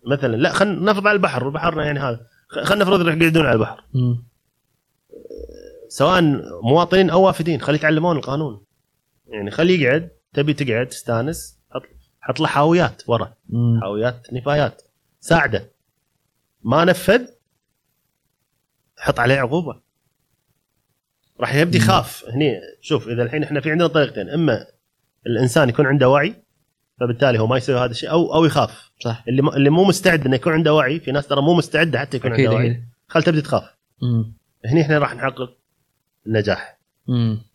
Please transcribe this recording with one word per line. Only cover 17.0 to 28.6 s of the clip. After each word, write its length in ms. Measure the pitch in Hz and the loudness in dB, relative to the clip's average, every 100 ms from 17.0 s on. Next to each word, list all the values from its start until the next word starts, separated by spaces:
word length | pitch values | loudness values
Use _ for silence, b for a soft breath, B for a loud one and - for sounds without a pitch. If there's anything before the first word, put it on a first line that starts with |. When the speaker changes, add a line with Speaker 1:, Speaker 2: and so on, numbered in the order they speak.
| - 240 247 _ _ _ _ _ _ _ _ _ _ _ _ _ _ _ _ _ | 2 0 0 _ _ _ _ _ _ _ _ _ _ _ _ _ _ _ _ _
Speaker 1:
حط 220 | - 131 | -12 -4
عليه 160 | 120 139 | -2 -2
عقوبة. 460 | 123 160 156 - _ _ _ _ _ _ _ _ _ _ _ _ _ _ _ - | -2 -4 -6 -14 _ _ _ _ _ _ _ _ _ _ _ _ _ _ _ -8
راح 160 | 113 135 | -2 0
يبدي 220 | 170 120 | 2 2
Speaker 2:
مم. 60 | |
Speaker 1:
يخاف. 420 | 110 185 117 - - | 2 2 0 -14 -8
هني 320 | 123 147 98 - - | -2 -2 -2 -10 -20
شوف، 260 | - 151 110 | -4 -4 -2
إذا 160 | 120 | -4
الحين 200 | 117 151 | -2 -4
إحنا 160 | 143 147 | -4 -4
في 120 | 156 | -2
عندنا 160 | 160 170 | 0 0
طريقتين، 420 | 135 85 - 90 | -2 -12 -10 -8
إما 380 | 156 156 104 - _ _ _ _ _ - | -2 0 -2 -6 _ _ _ _ _ -6
الإنسان 420 | 110 127 160 135 | -2 0 2 2
يكون 160 | 117 135 | 2 2
عنده 240 | 139 127 | 4 4
وعي، 260 | 139 165 - _ _ _ _ _ _ | 4 0 -6 _ _ _ _ _ _
فبالتالي 400 | 123 120 139 117 | -4 0 2 2
هو 80 | 110 | 0
ما 100 | 131 | 0
يسوي 180 | 120 123 | 0 -2
هذا 160 | 123 | -2
الشيء، 200 | 120 143 | -4 -2
أو، 220 | 160 156 | 0 0
أو 120 | 156 160 | 2 2
يخاف. 460 | 151 | 2